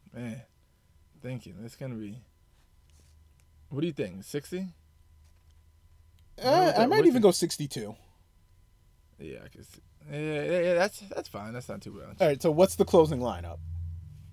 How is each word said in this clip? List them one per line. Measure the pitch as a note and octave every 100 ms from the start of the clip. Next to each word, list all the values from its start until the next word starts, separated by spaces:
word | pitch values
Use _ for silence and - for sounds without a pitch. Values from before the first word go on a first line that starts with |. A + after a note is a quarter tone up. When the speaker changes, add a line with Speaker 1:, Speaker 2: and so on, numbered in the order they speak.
| _
Speaker 1:
man. | - B3 B2+ - _ _ _ _ _ _ _
Thinking. | B2 B2+ A2 F#2
It's | A#2 -
gonna | C3+ A2+
be, | G#2 B2 - _ _ _ _ _ _ _ _ _ _ _ _ _ -
what | C3+
do | F3
you |
think? | D3+ G#2 F#2+
Sixty? | - D3 - F3+ F#3+ - _ _ _ _ _ _ _ _ _ _ _ _ _ _ _ -
Speaker 2:
Uh, |
Speaker 1:
What | B3+ D#4+ F4+
do | G3+
you |
Speaker 2:
I | B3
might | G#4+
Speaker 1:
think? | F#4
Speaker 2:
even | B3+
go | G3+
sixty-two. | - F3 - D3 - G#2 - _ _ _ _ _ _ _ _ _ _ _ -
Speaker 1:
Yeah, | D2+ B1
I | -
can | -
see. | - - - _ D3
Yeah, | D3 D#3 D3+
yeah, | D3 F3
yeah, | F3
that's, | F3 G3+ - G3
that's | - -
fine. | G2+ G#2
That's | B2 -
not | G#2
too | G#2
bad. | G2 C2+ A#2
Speaker 2:
All | E3+
right, | C#3+
so | E3+
what's | D3+ F#3+ -
the |
closing | F#3+ F3+ D#3 C3+
lineup? | B2 F2+ F2 - - - - - - - -